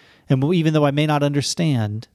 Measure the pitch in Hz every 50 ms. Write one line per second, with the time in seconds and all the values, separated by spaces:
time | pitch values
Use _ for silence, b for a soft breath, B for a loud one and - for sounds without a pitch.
0 | b b b b b b 139 131 135 147 190 175 156 160 156 151 147 143 139 147
1 | 151 156 151 147 143 143 143 143 127 - - - 170 160 139 120 110 104 104 110
2 | 117 - _